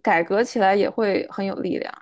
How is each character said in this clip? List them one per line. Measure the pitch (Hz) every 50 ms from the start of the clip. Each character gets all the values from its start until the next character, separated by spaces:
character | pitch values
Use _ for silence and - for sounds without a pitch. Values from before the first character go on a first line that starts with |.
| -
改 | 226 196 165
革 | 170 165 196 202 240
起 | 247 - 240
来 | 196 190 196
也 | 202 196 -
会 | 190 - 220 202 190 - - -
很 | - - 196
有 | 196 185
力 | - - 180 - -
量， | - - - -